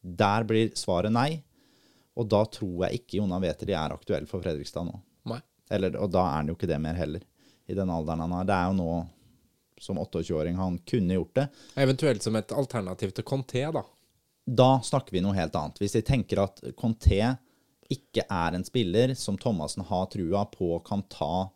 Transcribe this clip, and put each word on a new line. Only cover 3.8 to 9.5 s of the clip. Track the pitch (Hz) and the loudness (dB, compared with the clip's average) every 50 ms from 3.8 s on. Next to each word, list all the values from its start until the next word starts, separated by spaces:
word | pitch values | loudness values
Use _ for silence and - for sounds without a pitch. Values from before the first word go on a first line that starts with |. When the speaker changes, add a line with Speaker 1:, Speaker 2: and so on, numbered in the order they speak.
| 78 73 71 | -2 -4 -6
Speaker 1:
aktuell | - - - - 69 - | -8 -4 -4 -4 -4 -4
for | - - 95 85 | -6 -8 -6 -4
Fredrikstad | 90 80 73 73 - - 82 87 87 | -4 -4 -4 -6 -8 -6 -6 -6 -6
nå. | - 98 - _ _ _ _ - | -8 -12 -16 _ _ _ _ -10
Speaker 2:
Nei. | 110 - - _ _ _ _ _ | -10 -10 -10 _ _ _ _ _
Speaker 1:
Eller, | 101 101 95 92 - - | -2 0 0 0 0 0
og | 101 101 | -2 2
da | 87 92 92 | 2 4 4
er | 87 73 78 | 4 2 0
han | 76 73 | 0 -2
jo | 85 | -2
ikke | - - 87 | -2 -2 -2
det | 80 73 | -2 -2
mer | 80 80 82 87 | -2 -2 -2 -2
heller, | 85 71 78 87 - _ _ _ _ _ _ _ _ - | -2 -4 -4 -8 -10 _ _ _ _ _ _ _ _ -6
i | 92 | -4
den | 95 95 92 85 | -2 -2 -2 -2
alderen | 85 78 78 82 82 80 | -2 -2 -2 -4 -4 -2
han | 85 87 | -4 -2
er. | 90 92 95 | -2 0 0
Det | 101 | 2
er | 92 87 92 | 2 2 2
jo | 95 95 | 2 0
nå, | 87 82 85 85 82 82 - _ _ - _ _ _ _ | 0 0 -2 -2 -4 -6 -12 _ _ -20 _ _ _ _